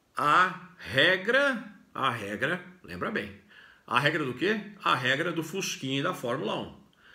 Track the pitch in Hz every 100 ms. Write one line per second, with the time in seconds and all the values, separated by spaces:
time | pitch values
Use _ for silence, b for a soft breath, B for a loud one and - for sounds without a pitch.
0 | _ - 143 165 185 175 - - - 120
1 | 165 185 190 262 285 247 - - - -
2 | 131 117 101 104 135 180 - - - 90
3 | 190 196 101 - B B B B - 120
4 | 147 160 139 123 180 220 - - 170 147
5 | 127 135 175 160 160 190 - - 131 135
6 | 170 180 120 135 208 180 92 - - b
7 | b